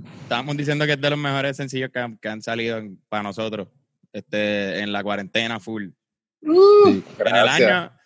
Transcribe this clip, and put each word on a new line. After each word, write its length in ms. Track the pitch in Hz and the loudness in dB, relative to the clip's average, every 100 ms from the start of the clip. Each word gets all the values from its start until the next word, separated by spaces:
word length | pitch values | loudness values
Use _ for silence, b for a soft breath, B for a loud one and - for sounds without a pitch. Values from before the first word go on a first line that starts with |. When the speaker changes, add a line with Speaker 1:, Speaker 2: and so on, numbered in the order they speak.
| - - | -20 -14
Speaker 1:
estamos 340 | - 120 139 147 | -6 -6 -4 -6
diciendo 300 | 143 147 147 | -2 -2 0
que 60 | |
es 80 | 143 | 0
de 80 | 143 | 0
los 80 | 147 | -2
mejores 400 | 143 139 139 135 | -2 -2 -2 -6
sencillos 320 | 135 131 131 | -8 -6 -6
que 60 | 123 | -6
han, 180 | 120 107 | -8 -8
que 100 | 107 | -10
han 140 | 107 | -8
salido 340 | 110 117 117 113 | -6 -4 -4 -6
en, 240 | 107 90 - | -8 -16 -8
para 140 | 107 | -6
nosotros, 440 | 104 95 110 107 90 _ _ _ _ | -6 -6 -6 -6 -10 _ _ _ _
este, 680 | 104 - 107 104 101 98 90 | -18 -8 -4 -2 -2 -4 -6
en 100 | 104 | -6
la 100 | 101 | -6
cuarentena 580 | 101 101 95 113 113 113 | -6 -6 -4 -4 -4 -6
full. 280 | - 110 95 - _ _ _ _ | -8 -10 -10 -16 _ _ _ _
Speaker 2:
Uh, 420 | 311 349 392 415 392 | 2 6 8 10 8
Speaker 3:
Sí. 180 | 98 - - | 4 -2 -4
Speaker 1:
En 40 | - | 0
el 60 | 123 | 4
Speaker 2:
gracias. 280 | 127 156 - | 4 4 4
Speaker 1:
año, 200 | 180 170 _ | 2 -4 _